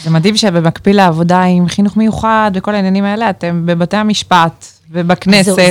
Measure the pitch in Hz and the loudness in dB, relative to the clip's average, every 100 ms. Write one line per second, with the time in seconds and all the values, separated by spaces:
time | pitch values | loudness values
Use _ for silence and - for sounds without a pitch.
0 | 160 165 185 220 214 170 165 - 202 202 | -2 0 0 0 0 0 0 0 0 2
1 | 185 160 170 180 185 180 175 - 202 208 | 2 2 0 2 2 2 0 0 -2 0
2 | 220 - 220 220 214 185 208 208 190 190 | -2 -2 -2 0 0 -2 -4 -2 -2 -2
3 | 202 208 226 190 170 170 170 175 170 202 | -2 -2 -4 -4 -6 -4 -2 -2 -2 -2
4 | 214 208 - 180 165 - - _ _ 165 | -2 -4 0 2 2 -2 -16 _ _ -4
5 | 175 180 190 202 190 185 180 | -2 0 2 2 2 2 2